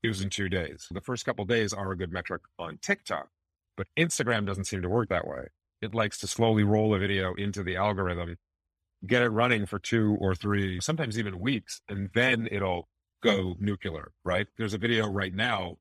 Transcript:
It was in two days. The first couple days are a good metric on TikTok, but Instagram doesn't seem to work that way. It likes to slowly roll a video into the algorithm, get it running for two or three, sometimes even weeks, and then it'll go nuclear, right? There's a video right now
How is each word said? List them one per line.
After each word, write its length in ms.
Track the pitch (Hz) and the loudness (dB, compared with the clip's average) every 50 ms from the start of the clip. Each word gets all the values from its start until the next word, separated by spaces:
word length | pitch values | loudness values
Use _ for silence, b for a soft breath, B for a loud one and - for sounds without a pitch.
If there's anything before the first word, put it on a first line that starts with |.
| - | 0
It 40 | 117 | -2
was 140 | 107 98 | -2 0
in 80 | 98 98 | -4 -4
two 200 | - - 101 92 | -2 -2 -2 0
days. 380 | 90 92 85 73 73 - - - | 0 -2 -2 -4 -8 -14 -14 -10
The 100 | 87 98 | -10 -10
first 240 | - - 123 117 - | -6 -6 -8 -4 -2
couple 200 | - 120 - 104 | -4 -2 -2 0
days 280 | 92 120 117 110 101 107 | 2 2 2 2 2 -2
are 180 | 98 98 95 | -4 -4 -4
a 60 | 95 87 | -4 -4
good 140 | 92 85 | -4 -4
metric 320 | 85 92 87 - 95 82 _ _ _ - | -4 -6 -6 -4 -6 -8 _ _ _ -8
on 180 | 85 82 80 - | -8 -8 -8 -10
TikTok, 520 | - - 202 - _ - 98 76 69 - _ _ _ _ _ _ _ _ _ | -2 -2 -2 -2 _ -6 -6 -6 -6 -10 _ _ _ _ _ _ _ _ _
but 120 | - 95 _ _ - | -10 -10 _ _ 0
Instagram 480 | 165 170 - - 139 117 120 110 104 | 0 0 2 0 0 2 2 0 0
doesn't 200 | 98 98 95 98 | -2 -2 -4 -4
seem 180 | - - 95 90 | -4 -4 -4 -2
to 60 | 90 | 0
work 200 | 98 120 117 - | 0 0 2 2
that 180 | 95 85 - - | 0 -2 -2 -4
way. 200 | 71 65 64 - _ _ _ _ _ _ | -8 -8 -10 -12 _ _ _ _ _ _
It 140 | - 110 98 | -10 -4 0
likes 240 | 113 110 104 - - | 0 0 0 -2 -6
to 80 | - 101 | -8 -6
slowly 360 | - - 117 113 113 107 104 | 0 4 4 6 6 6 6
roll 300 | 101 107 107 110 110 107 | 6 6 4 4 4 4
a 60 | 95 | 2
video 340 | 98 98 101 98 92 92 90 | 2 0 0 0 0 -2 -2
into 300 | 92 101 101 98 104 95 | -2 -4 -4 -4 -4 -4
the 120 | 90 90 | -2 -2
algorithm, 600 | 90 98 104 104 95 95 90 87 85 87 85 85 - _ _ _ _ _ _ _ _ _ _ _ _ - | 0 0 0 2 0 0 -2 -2 -2 -4 -6 -8 -12 _ _ _ _ _ _ _ _ _ _ _ _ -2
get 180 | 92 120 123 123 | 2 4 4 4
it 60 | 120 | 4
running 360 | 110 107 120 123 120 110 101 | 4 4 4 4 4 2 2
for 140 | 92 - 101 | -2 -4 -6
two 360 | - - - 117 110 107 104 - | -4 2 2 4 6 4 4 4
or 160 | - 95 92 | 2 2 0
three, 440 | 87 - 104 101 101 98 95 92 90 | 0 0 0 0 2 0 0 -2 -4
sometimes 380 | - - 160 156 156 120 104 113 | -2 -2 -2 -2 -2 -4 -2 -4
even 220 | 110 101 95 90 | -4 -4 -6 -4
weeks, 420 | 92 127 139 110 - - - - _ - | -2 -2 -2 -2 -4 -8 -16 -16 _ -8
and 220 | 104 98 101 95 - | -6 -6 -6 -2 2
then 340 | 117 123 131 123 113 113 110 | 2 4 4 4 2 0 -2
it'll 360 | 101 101 98 95 90 87 82 _ _ _ _ _ _ _ - | -2 -2 0 0 -2 -2 -6 _ _ _ _ _ _ _ 2
go 320 | 117 104 98 92 92 90 85 | 2 2 4 0 -2 -4 -2
nuclear, 520 | 101 101 101 95 - 95 80 78 73 - - _ _ | -2 -2 -2 -2 -4 -6 -6 -6 -10 -12 -18 _ _
right? 240 | 90 90 92 101 - _ - | 0 0 0 0 -2 _ -4
There's 180 | 113 104 101 | -4 -2 -2
a 40 | 101 | 0
video 280 | 92 117 120 110 110 104 | 0 2 2 2 2 2
right 260 | 98 101 95 95 90 | 0 -2 -2 -2 -2
now 440 | 98 113 123 117 98 92 87 85 _ | -2 0 0 0 -2 -4 -6 -10 _